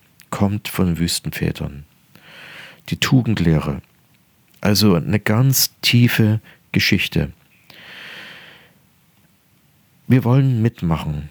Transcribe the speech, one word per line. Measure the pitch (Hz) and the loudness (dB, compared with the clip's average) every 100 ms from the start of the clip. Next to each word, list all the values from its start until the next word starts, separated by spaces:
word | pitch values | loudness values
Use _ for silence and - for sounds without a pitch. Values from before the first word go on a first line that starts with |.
| _ _ _ | _ _ _
kommt | - 101 104 - | -2 -2 -2 -6
von | - 92 80 | -2 -2 0
Wüstenvätern. | 85 - - - 80 80 76 71 73 _ _ _ - - - - - - - | -2 -4 -8 -4 -4 -4 -8 -12 -20 _ _ _ -20 -20 -20 -20 -20 -20 -8
Die | 85 | -6
Tugendlehre. | - 135 113 95 85 78 76 69 - _ _ _ _ _ _ _ | 2 2 2 0 2 0 -2 -8 -12 _ _ _ _ _ _ _
Also | - 98 107 85 | -2 2 2 2
eine | 71 104 | 0 -2
ganz | - 107 135 131 - _ | 0 2 2 2 -2 _
tiefe | - 120 120 - 107 107 - - _ | 0 4 4 4 2 0 -4 -20 _
Geschichte. | - - 95 - - 76 - _ _ - - - - - - - - - - - _ _ _ _ _ _ _ _ _ _ _ _ _ - | -2 0 0 -2 -4 -4 -8 _ _ -20 -20 -20 -20 -20 -20 -20 -20 -20 -20 -20 _ _ _ _ _ _ _ _ _ _ _ _ _ 2
Wir | 127 | 2
wollen | 117 131 135 117 | 4 4 4 2
mitmachen. | 113 - 85 78 76 73 73 | 0 0 -2 -2 -4 -8 -10